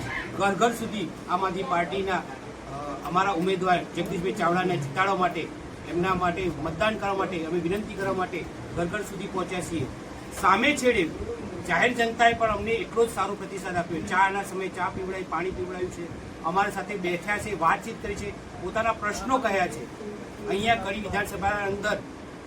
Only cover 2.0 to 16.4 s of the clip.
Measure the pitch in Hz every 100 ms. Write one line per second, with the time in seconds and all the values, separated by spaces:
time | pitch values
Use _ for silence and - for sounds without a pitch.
2 | 190 175 - - - - - 139 147 143
3 | 147 180 196 175 185 185 185 170 - 175
4 | 170 180 185 185 170 175 180 180 - 185
5 | 196 190 175 170 - - - - - 165
6 | 190 180 180 185 180 143 160 160 214 208
7 | 196 196 185 175 160 175 170 208 214 196
8 | 196 185 180 170 151 - - 165 170 202
9 | 196 180 185 185 175 180 - 165 - -
10 | - - - - 185 196 277 285 247 226
11 | 160 - - - - - - 170 233 233
12 | 226 226 233 233 226 202 214 226 180 220
13 | 233 208 190 196 180 196 185 180 170 160
14 | - 180 196 196 190 185 190 185 185 185
15 | 185 190 180 165 185 180 180 180 180 175
16 | 170 - - -